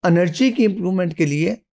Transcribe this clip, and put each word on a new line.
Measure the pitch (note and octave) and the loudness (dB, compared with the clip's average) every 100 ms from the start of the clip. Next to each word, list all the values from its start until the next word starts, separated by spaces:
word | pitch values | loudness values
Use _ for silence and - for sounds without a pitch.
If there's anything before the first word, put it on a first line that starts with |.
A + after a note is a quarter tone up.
एनर्जी | F#3 E3+ F3+ E3 C4 | 2 2 2 0 0
की | B3 | 2
इंप्रूवमेंट | A3 G3 F3+ F#3 F3 D#3+ | 0 0 -4 -2 -4 -2
के | D3+ | -2
लिए | D3 E3+ A3+ _ | 0 -4 -4 _